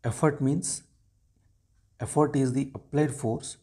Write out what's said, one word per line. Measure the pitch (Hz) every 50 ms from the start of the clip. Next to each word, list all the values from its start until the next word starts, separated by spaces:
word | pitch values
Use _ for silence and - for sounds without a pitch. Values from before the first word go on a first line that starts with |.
| -
Effort | 120 - - - 156 147 -
means | 139 131 147 175 185 - - - - _ _ _ _ _ _ _ _ _ _ _ _ _ _ _ _ _ _ _ _ _ _ _
effort | 131 127 - 147 151 147 143
is | 139 135 127
the | 123 135 151 - -
applied | - - - - 143 151 127 123
force | - - 110 113 139 - - - _